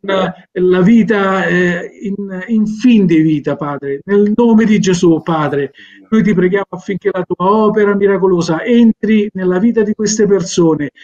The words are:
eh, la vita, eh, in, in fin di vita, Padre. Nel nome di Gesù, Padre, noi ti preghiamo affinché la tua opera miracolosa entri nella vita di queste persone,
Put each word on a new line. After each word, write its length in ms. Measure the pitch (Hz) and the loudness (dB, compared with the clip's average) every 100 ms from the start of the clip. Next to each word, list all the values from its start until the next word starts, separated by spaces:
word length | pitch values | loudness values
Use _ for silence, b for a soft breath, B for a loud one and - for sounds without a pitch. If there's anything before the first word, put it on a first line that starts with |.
| 196 | -4
eh, 520 | 190 180 - _ 185 | -4 -4 -8 _ -2
la 200 | 180 185 | 0 2
vita, 640 | 180 233 208 208 190 190 170 | 4 4 2 0 0 -2 -2
eh, 440 | 175 180 175 - - | -2 -2 -4 -10 -12
in, 420 | 196 202 196 185 185 | -10 -10 -10 -10 -4
in 200 | 220 214 | -2 -2
fin 380 | - 254 226 | 0 2 4
di 160 | 180 160 | 4 2
vita, 360 | 156 151 143 139 | 2 0 -4 -6
Padre. 440 | 147 139 139 139 | -6 -8 -8 -8
Nel 280 | - 202 208 | -2 0 2
nome 300 | 220 233 220 | 2 4 4
di 140 | 226 208 | 4 2
Gesù, 420 | 180 175 175 160 | 0 2 2 2
Padre, 520 | 175 160 143 143 135 B B B - | -2 -4 -2 -4 -6 B B B -2
noi 140 | 220 | 0
ti 100 | 190 | 2
preghiamo 340 | 180 180 196 190 | 2 0 -2 -4
affinché 420 | 180 - 185 202 | -12 -8 -6 -4
la 120 | 185 | -4
tua 260 | 175 180 185 | -6 -2 0
opera 460 | 220 214 214 202 196 | 2 2 0 0 0
miracolosa 680 | 202 190 190 175 170 160 | 0 0 0 0 -2 -4
entri 680 | - 233 226 - 214 214 208 | 0 4 4 2 0 0 0
nella 260 | 190 185 180 | -4 -2 0
vita 240 | 233 226 | 0 0
di 120 | 208 | -2
queste 320 | 214 208 214 202 | -2 -4 0 0
persone, 640 | 196 175 - 165 151 143 _ | 0 -2 0 0 0 -4 _